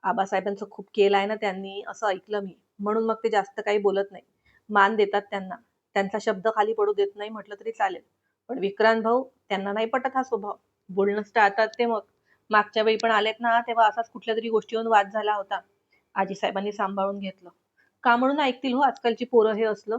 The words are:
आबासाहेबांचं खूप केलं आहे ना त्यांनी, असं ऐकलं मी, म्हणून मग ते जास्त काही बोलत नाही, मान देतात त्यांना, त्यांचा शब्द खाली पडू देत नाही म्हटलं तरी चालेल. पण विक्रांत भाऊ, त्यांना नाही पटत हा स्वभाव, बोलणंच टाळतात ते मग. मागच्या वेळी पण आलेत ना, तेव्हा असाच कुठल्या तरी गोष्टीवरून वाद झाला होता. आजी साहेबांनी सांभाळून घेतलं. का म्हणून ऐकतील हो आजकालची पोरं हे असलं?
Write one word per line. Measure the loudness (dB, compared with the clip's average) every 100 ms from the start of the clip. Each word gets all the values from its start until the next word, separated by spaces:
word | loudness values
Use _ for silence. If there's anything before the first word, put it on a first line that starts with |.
आबासाहेबांचं | -2 -2 -2 -2 -4 -6 -10
खूप | -14 -12 2
केलं | 4 4
आहे | 0
ना | -2
त्यांनी, | -4 -4 -10 -12 -14
असं | -6 -4
ऐकलं | -4 _ -6
मी, | -6 -14 _ _
म्हणून | -2 -2 0
मग | -2
ते | 0
जास्त | 0 -2 -6 -2
काही | 2
बोलत | 2 2 -2
नाही, | -8 _ _ _ _ _
मान | 4 4 4
देतात | 2 0 -4
त्यांना, | -10 -10 -14 _ _ _ -2
त्यांचा | -2 -2
शब्द | -4 -2 -2 2
खाली | 0
पडू | 2 0
देत | 2 -2 -2
नाही | -10
म्हटलं | -10 -14 -14
तरी | -12
चालेल. | -4 -4 -4 _ _ _ _ _
पण | -6
विक्रांत | -6 2 4 4
भाऊ, | 2 0 -2 _ _
त्यांना | -6 -4
नाही | -4 -2
पटत | -2 -2 -4
हा |
स्वभाव, | -2 -4 -6 -12 _ _ _
बोलणंच | -2 0 0 -2 2
टाळतात | 4 4 -2 0
ते | -2
मग. | -2 -6 _ _ _ _
मागच्या | 0 2 0
वेळी | 2 2
पण | 2
आलेत | 2 0 -2
ना, | 0 0
तेव्हा | 0 2 2
असाच | 2 -8
कुठल्या | -8 -4 -4
तरी | 0
गोष्टीवरून | -2 -2 -4 2
वाद | 2 2
झाला | -2 -2 -2
होता. | -4 -8 -10 _ _ _ _ -4
आजी | -4 -2
साहेबांनी | -4 -2 -6
सांभाळून | -4 -4 -2 -4 -4
घेतलं. | -10 -12 -20 _ _ _ _ _
का | 2 4
म्हणून | 2 2
ऐकतील | 0 -2 -2
हो | 2
आजकालची | 2 2 -2 -2 2
पोरं | 4 4 2
हे | -2
असलं? | -2 -6